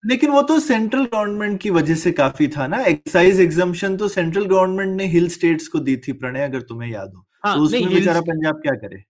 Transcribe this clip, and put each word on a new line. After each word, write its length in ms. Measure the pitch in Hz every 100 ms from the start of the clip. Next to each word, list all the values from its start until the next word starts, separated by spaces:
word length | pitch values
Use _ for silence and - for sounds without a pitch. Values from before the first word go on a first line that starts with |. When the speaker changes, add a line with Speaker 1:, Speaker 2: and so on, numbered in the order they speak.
| 214
Speaker 1:
लेकिन 240 | 254 294
वो 120 | 277
तो 180 | 277 311
सेंट्रल 440 | 311 233 220 262
गवर्नमेंट 560 | 262 220 208 208 208 196
की 100 | 214
वजह 240 | 170 151
से 180 | 165 180
काफी 360 | 170 135 135 147
था 180 | 147 131
ना, 180 | 202
एक्साइज 560 | 240 151 - 180 180 190
एग्जम्पशन 560 | 175 156 180 175 196 190
तो 120 | 208
सेंट्रल 360 | 196 165 175
गवर्नमेंट 520 | 202 190 190 190 196 190
ने 100 | 190
हिल 220 | 170 175
स्टेट्स 400 | 165 170 160 160
को 100 | 160
दी 180 | 135 131
थी, 160 | 131
प्रणय, 320 | 135 127 127
अगर 160 | 143 131
तुम्हें 320 | 117 117 120
याद 200 | 110 98
हो। 120 | 92 _ _
Speaker 2:
हाँ, 120 | 208 175
Speaker 1:
तो 60 |
उसमें 180 | 151 226
Speaker 2:
नहीं, 80 | 185
हिल 100 | 180
Speaker 1:
बेचारा 220 | 175 165
Speaker 2:
स्ट-, 100 | 165
Speaker 1:
पंजाब 240 | 160 156
क्या 180 | 151 147
करे? 300 | 127 101 95 -